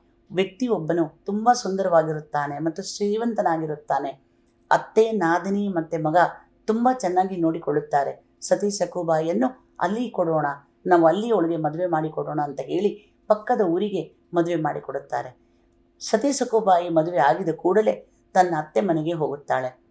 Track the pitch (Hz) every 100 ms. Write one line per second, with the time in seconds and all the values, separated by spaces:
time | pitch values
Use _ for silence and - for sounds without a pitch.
0 | _ _ - 165 190 - 247 196 156 175
1 | 151 - - 208 226 240 190 190 190 165
2 | 160 151 151 147 143 143 165 160 196 -
3 | 202 220 233 214 180 160 160 151 - 139
4 | 135 - _ _ _ _ - 165 - -
5 | 226 220 165 175 185 202 202 170 160 165
6 | 156 170 160 - _ _ - 220 240 254
7 | 180 180 190 185 165 165 156 147 147 143
8 | 135 135 _ _ - 175 202 202 175 180
9 | 165 160 160 196 254 - _ - 180 220
10 | 240 - 170 156 147 139 _ _ 185 175
11 | 160 185 233 214 165 170 151 156 180 156
12 | 156 156 151 151 143 139 135 156 202 -
13 | _ _ - 208 - 240 185 170 208 190
14 | 156 _ _ 175 170 170 151 147 143 139
15 | 139 135 131 - _ _ _ _ _ -
16 | - 220 277 269 247 226 208 175 175 165
17 | 160 175 143 165 170 156 175 190 214 -
18 | - _ _ 190 180 160 156 214 202 160
19 | 156 165 139 143 - 127 127 - _